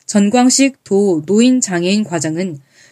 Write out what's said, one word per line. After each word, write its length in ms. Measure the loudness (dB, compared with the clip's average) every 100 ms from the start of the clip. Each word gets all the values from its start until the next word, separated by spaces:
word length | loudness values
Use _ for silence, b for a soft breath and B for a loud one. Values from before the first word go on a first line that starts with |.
전광식 800 | b 0 2 2 2 2 0 -2
도 400 | -4 0 0 0 0
노인 340 | 2 2 2
장애인 420 | -2 -4 -2 -2
과장은 560 | -2 -4 -4 -4 -6 -8 b b b